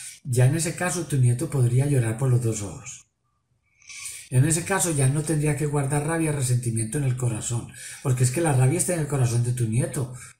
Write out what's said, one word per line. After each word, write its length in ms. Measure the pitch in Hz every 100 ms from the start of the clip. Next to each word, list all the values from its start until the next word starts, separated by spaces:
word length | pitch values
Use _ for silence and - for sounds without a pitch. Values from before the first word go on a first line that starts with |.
| - -
Ya 220 | - 120 127
en 100 | 165
ese 200 | 165 170
caso, 300 | 180 175 156
tu 100 | 139
nieto 320 | 123 120 160
podría 360 | 139 117 127 147
llorar 320 | 135 113 110
por 120 | 135
los 120 | 120
dos 200 | 113 101
ojos. 460 | 98 76 - - _ _ _ _ _ _ _ _ - - - - -
En 140 | 127 151
ese 180 | 165
caso, 280 | 170 190 175
ya 160 | 143 131
no 140 | 156
tendría 340 | 151 151 151 147
que 100 | 151
guardar 400 | 147 135 147 147
rabia, 260 | 165 156
resentimiento 680 | 135 127 120 117 110 110 147
en 60 |
el 120 | 131 120
corazón. 520 | 120 104 - 117 - - - -
Porque 220 | 135 123
es 60 | 127
que 100 | 170
la 120 | 160
rabia 240 | 127 131 175
está 160 | 185
en 60 | 170
el 80 | 147
corazón 340 | 143 120 117
de 80 | 120
tu 160 | 120 110
nieto, 460 | 117 - 151 123 - -